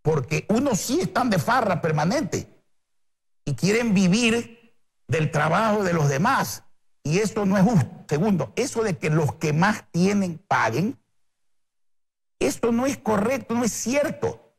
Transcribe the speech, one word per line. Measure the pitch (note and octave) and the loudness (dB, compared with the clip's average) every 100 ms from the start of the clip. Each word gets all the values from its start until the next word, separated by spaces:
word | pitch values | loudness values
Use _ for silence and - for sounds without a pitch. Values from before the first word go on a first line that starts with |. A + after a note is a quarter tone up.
porque | D3+ D#3 - D#3 - | 0 -2 -2 -6 0
unos | G#3+ C#4+ G3+ | 0 0 -2
sí | - D4+ | -2 -2
están | G#3+ - A#3+ | -2 -2 0
de | F#3+ | 0
farra | E3+ B3 A3 F3 | 2 0 0 -2
permanente | E3 D3+ D#3+ C#4 A3 - - - _ _ _ _ _ _ _ _ - | -2 0 0 -2 -2 -6 -8 -20 _ _ _ _ _ _ _ _ -8
y | |
quieren | C#3 F3+ A3 A#3 | -2 0 2 2
vivir | G3 F#3 G#3 A#3 A#3 A3+ - _ _ _ _ - | 2 4 4 2 0 -4 -18 _ _ _ _ -4
del | E3 D#3 | -2 0
trabajo | D3+ D#3 F3 A3 G#3 F#3+ | 0 0 2 2 0 0
de | |
los | E3+ C#3+ | 0 0
demás, | C3+ A3 B3+ F3+ - - _ _ _ | 2 2 0 -2 -8 -16 _ _ _
y | D3 E3+ | -2 0
eso | A3 A3 G3 | 0 0 0
no | G3+ | 4
es | |
justo. | F#3 G3+ A2+ - - | 4 4 2 -6 -4
Segundo, | D3 G#3+ E3+ C#3 - | 0 2 0 -2 -4
eso | A#3+ A3+ | -4 -2
de | A3 E3 | -2 -2
que | E3 | 0
los | D#3 D3 - | 0 0 -2
que | D#3 | -2
más | D3 G3 G#3+ - | 2 2 0 -4
tienen | E3+ F#3+ G3+ F#3 D#3 _ | 0 2 2 -2 -6 _
paguen, | B2+ A#2 A#2+ G#3 - _ _ _ _ _ _ _ _ _ _ _ _ _ _ | 0 0 0 -2 -6 _ _ _ _ _ _ _ _ _ _ _ _ _ _
esto | C4+ - A#3 | -4 0 0
no | A#3 C4+ | 0 0
es | - | -2
correcto, | - G#3+ G#3+ C4+ - | -2 0 0 -2 -2
no | A#3 | -2
es | A#3+ | -2
cierto. | - A3 C#4 D4+ - D3+ - _ | -2 -2 0 0 -2 -6 -6 _